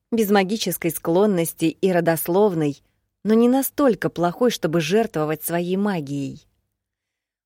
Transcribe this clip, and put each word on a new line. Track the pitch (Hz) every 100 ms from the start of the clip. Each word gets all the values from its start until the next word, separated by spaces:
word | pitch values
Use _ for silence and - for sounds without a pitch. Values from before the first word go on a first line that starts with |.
| _
без | 226 208
магической | 208 185 220 - 165 170
склонности | - - 170 214 185 165 -
и | 165 - 190
родословной, | 180 170 165 - 180 214 170 147 143 _ _ _ _
но | 196
не | 220 240
настолько | 262 269 - 285 196 160
плохой, | - 175 175 247
чтобы | - 170 165
жертвовать | 151 208 226 160 151 156
своей | - 170 175 185
магией. | 208 185 139 143 135 139 _ _ _ _ _ _ _ _ _ _